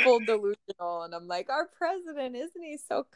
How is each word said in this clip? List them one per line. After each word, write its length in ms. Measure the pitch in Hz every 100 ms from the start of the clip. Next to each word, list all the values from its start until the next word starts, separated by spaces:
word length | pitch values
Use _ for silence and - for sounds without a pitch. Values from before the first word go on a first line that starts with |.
full 160 | 262 233
delusional 840 | 220 214 202 208 - - 175 170
and 100 | 170
I'm 120 | 170 175
like, 240 | 180 196
"Our 160 | 294 349
president, 720 | - 339 381 339 294 262 247
isn't 260 | 330 349
he 140 | 330 294
so 280 | - - 262